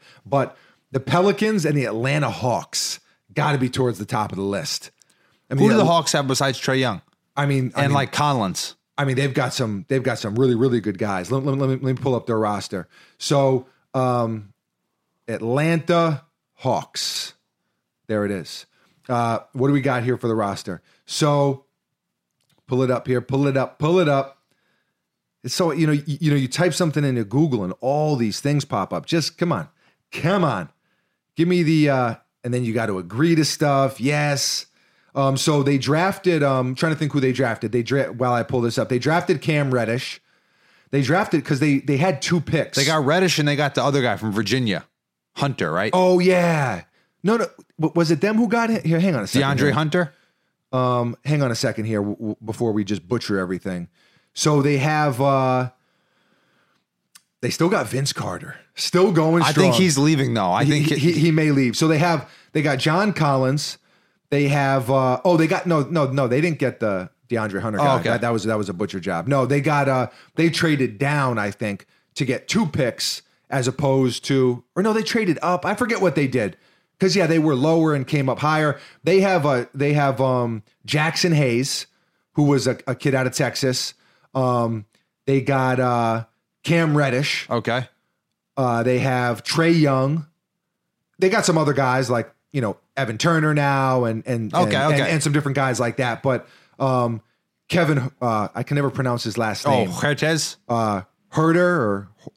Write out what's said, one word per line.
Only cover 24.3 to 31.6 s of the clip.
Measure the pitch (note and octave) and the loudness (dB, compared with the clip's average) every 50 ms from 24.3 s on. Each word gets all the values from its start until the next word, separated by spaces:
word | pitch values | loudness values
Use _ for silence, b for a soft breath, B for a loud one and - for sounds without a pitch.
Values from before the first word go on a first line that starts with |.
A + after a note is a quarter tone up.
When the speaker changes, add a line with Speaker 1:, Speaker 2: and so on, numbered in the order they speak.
| - _ _ _ _ _ _ _ _ _ _ _ _ _ _ _ _ _ _ _ _ _ - | -8 _ _ _ _ _ _ _ _ _ _ _ _ _ _ _ _ _ _ _ _ _ -12
Speaker 1:
It's | B2 - | -6 -4
so, | - F#3 E3 C#3 | -2 0 0 0
you | E3 D#3+ | 0 0
know, | D3+ D3+ | 2 0
you, | D3 D3 | 0 -2
you | D#3+ C#3+ - E3 D3+ | -4 -6 -2 0 2
know, | C#3+ | 2
you | C#3+ C3 B2 | 2 0 0
type | - - F3+ F3+ D3 | 0 0 0 0 0
something | - F3+ D#3+ C#3 D3+ D3 | 0 0 0 0 0 0
into | C3+ B2+ A#2+ A2 | 0 0 -2 -2
Google | G2 G#2+ C#3 E3 D#3+ B2+ G#2+ F#2+ | -2 0 0 2 2 0 -2 -2
and | F2+ F#2 - | -4 -6 -4
all | - B2+ C#3+ D3+ D3+ D3+ D3 | -4 -2 -2 0 0 0 0
these | B2 A#2+ G#2+ F#2+ - | 0 0 -2 -2 -2
things | - C#3+ D3 D3 C#3+ | -2 0 0 0 -2
pop | - B2+ G#2 F#2 - F#2 | -2 -2 -4 -4 -4 -4
up. | E2+ - | -8 -6
Just, | - E3 E3+ C#3+ - - | -2 -2 -2 -2 -4 -4
come | - F3 E3+ C#3+ | -4 -2 -2 -2
on. | G#2+ D#2 - _ _ _ _ _ _ _ _ | -4 -6 -10 _ _ _ _ _ _ _ _
Come | - - - E3 G3 G3+ E3+ | -10 -4 -2 0 0 2 2
on. | D3 A#2 F#2+ E2+ - _ _ _ _ _ _ _ _ _ _ _ _ _ | 0 0 -2 -6 -8 _ _ _ _ _ _ _ _ _ _ _ _ _
Give | - E3 | 0 0
me | F3 F3+ F3+ | 2 4 4